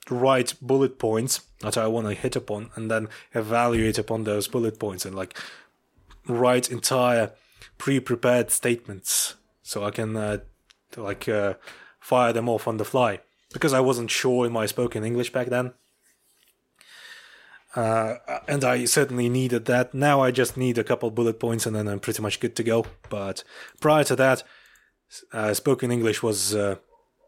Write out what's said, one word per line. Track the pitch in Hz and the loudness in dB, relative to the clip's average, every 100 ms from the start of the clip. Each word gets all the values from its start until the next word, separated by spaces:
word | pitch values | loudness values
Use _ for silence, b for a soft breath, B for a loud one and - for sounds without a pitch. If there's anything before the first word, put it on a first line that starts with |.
| - | -8
write | 123 131 131 123 - | 0 4 4 0 -4
bullet | 123 135 135 131 | 0 2 2 0
points | 113 110 131 - - - | -2 0 -2 -4 -8 -10
that | 107 117 | -4 -2
I | 110 | 0
wanna | 113 107 | -2 -4
hit | 101 123 | -4 -4
upon, | 123 - 104 110 | -4 -6 -8 -10
and | - 110 | -8 -2
then | 110 110 B B | -2 -4 B B
evaluate | 117 107 117 120 117 110 107 | -6 -2 0 2 2 2 0
upon | 107 113 | -2 -4
those | 107 104 101 | -2 -2 -2
bullet | 127 117 107 | -2 -2 -4
points, | 107 92 98 | -6 -6 -8
and, | |
like, | 95 92 - B B B _ _ _ _ - - | -8 -10 -12 B B B _ _ _ _ -14 -4
write | 120 123 127 123 | 2 4 4 0
entire | 120 - 131 123 120 104 - B B B B | -4 -2 2 2 2 0 -4 B B B B
pre-prepared | - 135 131 120 123 123 110 | -2 0 0 0 4 2 2
statements | - 131 117 - 98 - - - - _ _ | 0 0 -2 -4 -10 -4 -2 -2 -6 _ _
so | - 107 | -10 -6
I | 104 | -4
can, | 104 110 110 | -4 -4 -4
uh, | 104 104 - _ _ _ _ - | -4 -4 -8 _ _ _ _ -12
like, | 101 98 - | -8 -6 -2
uh, | 107 101 95 B B B B | 0 0 -4 B B B B
fire | - 127 120 | 0 4 4
them | 117 120 | 2 0
off | 110 - | -2 -2
on | 110 | -4
the | |
fly, | 104 131 120 95 _ _ _ | 0 2 2 0 _ _ _
because | - 156 | -2 0
I | 131 | 2
wasn't | 131 120 113 | 2 2 -2
sure | - 127 123 120 | 0 2 2 0
in | |
my | 117 107 | 0 -2
spoken | - 120 110 | -2 -4 -4
English | 110 120 120 | -4 -2 -2
back | 131 123 | -4 -2
then. | 123 127 - _ _ _ _ _ _ _ _ _ _ B B B B B B B B B - | -2 -2 -8 _ _ _ _ _ _ _ _ _ _ B B B B B B B B B -4
Uh, | 113 113 110 120 - 120 - | 0 2 0 -4 -8 -8 -4
and | 143 | 0
I | 127 123 120 | 2 2 2
certainly | 156 131 123 120 | 2 2 2 0
needed | 127 131 120 117 | 2 0 0 2
that. | 123 123 | 2 2
Now | 135 147 139 | 2 4 4
I | 131 | 4
just | 123 120 131 | 2 0 0
need | 127 117 | 0 0
a | |
couple | 107 120 117 | 0 0 0
bullet | 110 117 113 | 0 0 0
points | 120 113 117 | -2 -2 -2
and | 107 | -2
then | 107 | -4
I'm | 101 | -4
pretty | - 110 | -4 -4
much | 104 - | -4 -2
good | 120 - | -4 -2
to | |
go. | 113 113 110 - - | 0 0 0 -8 -12
But | 104 98 - - B B B | -8 -6 -8 -14 B B B
prior | 151 156 | 4 4
to | 139 127 | 4 4
that, | 131 127 - b b b b b _ - - | 4 4 -2 b b b b b _ -20 -12
uh, | 113 107 | -4 -2
spoken | 101 147 127 123 | 0 0 0 0
English | 120 113 104 | 0 0 0
was, | 117 101 98 | 0 -2 -2
uh, | 104 101 95 _ _ _ _ | 0 0 -4 _ _ _ _